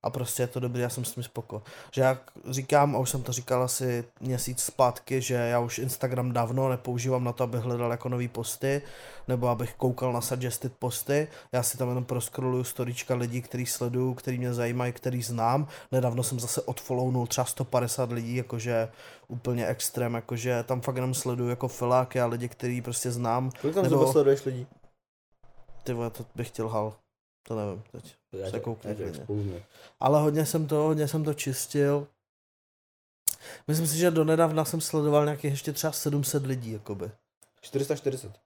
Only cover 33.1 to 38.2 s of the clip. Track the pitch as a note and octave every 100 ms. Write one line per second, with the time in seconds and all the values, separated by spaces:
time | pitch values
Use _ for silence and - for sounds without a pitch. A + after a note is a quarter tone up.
33.1 | _ - - - - - D#3 E3 D#3 F3
34.1 | D#3+ D#3 D#3+ E3 D#3 D3+ E3 - D#3+ D3
35.1 | D3 D3 D3 D3 C#3 - C#3 D#3+ D3 -
36.1 | C#3+ C#3 D3+ C3+ C3 A#2 G#2+ G#2 G2+ F2+
37.1 | - _ _ _ _ - C#3 C#3 D3 C#3+
38.1 | C3